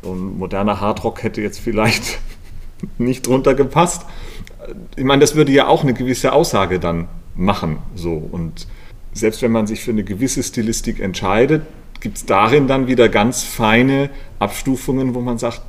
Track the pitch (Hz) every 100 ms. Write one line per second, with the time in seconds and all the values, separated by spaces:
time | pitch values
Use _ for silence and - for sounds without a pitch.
0 | 92 92 95 90 92 98 104 98 101 107
1 | 113 - 113 104 104 - - 104 110 110
2 | - - - - - - - - - -
3 | 120 127 123 131 139 131 131 151 170 -
4 | - - - - - - - - - -
5 | 131 143 143 151 143 139 - 156 147 117
6 | 127 127 143 139 165 110 92 90 87 85
7 | 82 - - - 92 98 85 76 - 92
8 | 85 80 78 90 82 78 - - - -
9 | - - 110 110 123 113 107 110 - 110
10 | 92 98 131 139 123 - 110 110 - 110
11 | 98 87 98 101 135 156 - - - -
12 | - - - 98 107 143 135 135 127 120
13 | 113 107 107 127 - - 110 110 131 135
14 | 139 - - - 101 - - 127 - 131
15 | 131 123 123 120 120 113